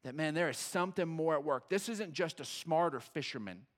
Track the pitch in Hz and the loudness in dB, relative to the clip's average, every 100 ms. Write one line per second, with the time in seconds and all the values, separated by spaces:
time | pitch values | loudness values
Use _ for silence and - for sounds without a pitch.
0 | 131 139 156 156 170 123 - 185 180 190 | -8 -2 0 2 2 0 -2 0 0 0
1 | 165 160 160 156 147 131 - 190 214 214 | -2 0 2 2 2 0 2 -2 0 -4
2 | 202 143 165 - - - - 160 170 135 | -4 0 -2 -2 -8 -8 2 4 4 2
3 | - 160 139 127 101 90 117 | -6 -6 -4 -6 -8 -10 -16